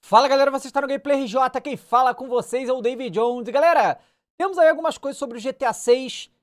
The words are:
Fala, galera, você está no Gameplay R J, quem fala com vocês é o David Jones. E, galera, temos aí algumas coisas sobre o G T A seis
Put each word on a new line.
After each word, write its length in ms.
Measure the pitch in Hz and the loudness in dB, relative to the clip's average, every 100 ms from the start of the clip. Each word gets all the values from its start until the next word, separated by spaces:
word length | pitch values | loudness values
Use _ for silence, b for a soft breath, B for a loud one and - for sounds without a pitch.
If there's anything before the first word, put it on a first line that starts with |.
| - | 4
Fala, 160 | 214 269 | 4 4
galera, 240 | 277 277 | 4 2
você 160 | 269 269 | 0 -4
está 140 | 277 | -4
no 60 | 277 | -4
Gameplay 320 | 277 285 277 | -6 0 0
R 60 | 262 | 0
J, 360 | 240 254 247 | 0 -2 -2
quem 160 | 294 247 | -8 -12
fala 360 | _ 240 262 | _ 2 2
com 140 | 240 262 | 0 -4
vocês 400 | 240 - 247 254 | -4 -2 -6 -4
é 60 | |
o 80 | 254 | -2
David 300 | 226 254 254 | -2 -4 -6
Jones. 360 | 180 233 247 226 | -2 -2 -2 -4
E, 40 | |
galera, 440 | 247 330 320 202 - b b b _ | 2 4 4 2 -2 b b b _
temos 200 | 370 359 | -4 4
aí 100 | 320 | 4
algumas 300 | 320 330 - | 4 -2 -4
coisas 200 | 277 269 | -10 -8
sobre 200 | 269 233 | -10 -8
o 20 | |
G 140 | 233 | -10
T 100 | 262 | -4
A 80 | 254 | -4
seis 580 | 220 - 247 262 - - _ | -2 2 2 0 -12 -16 _